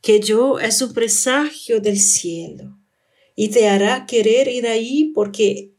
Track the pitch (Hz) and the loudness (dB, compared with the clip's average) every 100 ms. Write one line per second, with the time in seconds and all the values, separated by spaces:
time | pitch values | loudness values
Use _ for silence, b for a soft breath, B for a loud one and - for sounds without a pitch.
0 | - 214 202 214 262 262 220 220 254 - | 4 2 4 2 2 0 0 -2 -2 -2
1 | 226 - 262 269 302 - - 226 208 202 | -2 0 0 0 -2 -6 -4 -2 0 2
2 | 185 - 175 165 165 - - - _ _ | 2 2 -2 -10 -12 -16 -20 -20 _ _
3 | _ _ _ - 214 214 214 202 202 254 | _ _ _ -6 0 2 4 4 2 -2
4 | - 240 214 233 269 247 233 226 233 277 | -2 0 4 4 2 -2 -2 -2 -2 0
5 | 311 - 202 - 202 202 - | 0 0 -4 0 0 0 -12